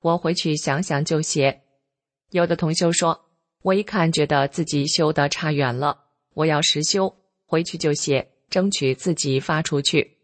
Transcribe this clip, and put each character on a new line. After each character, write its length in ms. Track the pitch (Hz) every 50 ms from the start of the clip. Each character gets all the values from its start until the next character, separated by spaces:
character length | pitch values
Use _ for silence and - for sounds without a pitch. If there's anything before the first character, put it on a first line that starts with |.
我 160 | _ 165 165
回 160 | 175 - 165 175
去 240 | - - 170 151
想 260 | 151 - - 139 143 190
想 220 | - 160 139 151
就 160 | - 165 151
写。” 400 | 160 - - 170 135 139 135 - _ _ _ _ _ _ _ _ _ _ _ _ _ _ -
有 140 | 180 170
的 100 | 170 -
同 180 | - - 156 160
修 160 | - 180 170
说 360 | 170 - - 165 160 - _ _ _ _ _ _ _ _
：“我 140 | _ 190 190
一 80 | 196 208
看 280 | - - 208 165 165
觉 160 | 165 - 147
得 220 | 147 151 143 135 139
自 160 | - - 165
己 220 | 156 - 147 139
修 260 | 151 - - 165 151 156
得 160 | - 143 143
差 240 | - - - 156 151
远 240 | 143 143 127 120
了， 280 | 123 139 147 - _ _ _ _ _ _ _ _
我 140 | 147 156
要 160 | 160 151 147 147
实 200 | - - 147 151
修， 320 | - - 202 190 190 - _ _ _ _ _ _
回 180 | _ - 160 170
去 140 | - -
就 160 | 165 - 156 147
写， 340 | 147 - - 139 131 - _ _ _ _ _
争 220 | - 190 185 202
取 240 | 202 - 147 131 131
自 180 | - - 185 170
己 260 | - - 151 135 131
发 220 | 131 - 160 156
出 220 | 160 - 156 143 143
去。” 340 | - - 147 - - _ _